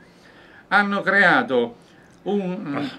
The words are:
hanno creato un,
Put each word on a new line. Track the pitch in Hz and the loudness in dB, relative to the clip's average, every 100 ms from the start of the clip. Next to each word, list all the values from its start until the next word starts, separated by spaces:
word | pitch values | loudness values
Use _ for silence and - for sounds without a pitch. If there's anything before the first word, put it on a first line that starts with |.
| - _ - - - - - | -20 _ -20 -20 -20 -20 -2
hanno | 196 202 202 | 0 0 -2
creato | 190 196 180 143 117 123 117 - _ _ - _ | 0 4 4 4 2 0 -2 -6 _ _ -20 _
un, | 185 202 185 185 135 143 143 | -6 -4 -4 -8 -8 -6 -8